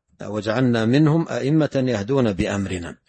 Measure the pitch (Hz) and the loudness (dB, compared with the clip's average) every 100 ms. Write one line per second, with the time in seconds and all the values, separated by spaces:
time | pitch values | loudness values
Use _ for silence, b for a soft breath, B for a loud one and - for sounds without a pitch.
0 | _ - 101 107 104 110 131 117 110 135 | _ -16 -10 -6 -2 0 2 2 2 4
1 | 151 160 165 120 127 156 143 135 127 110 | 4 2 0 -4 0 2 2 0 -2 -2
2 | 101 139 117 87 101 101 95 90 82 - | 0 0 0 0 -2 -2 -4 -6 -8 -14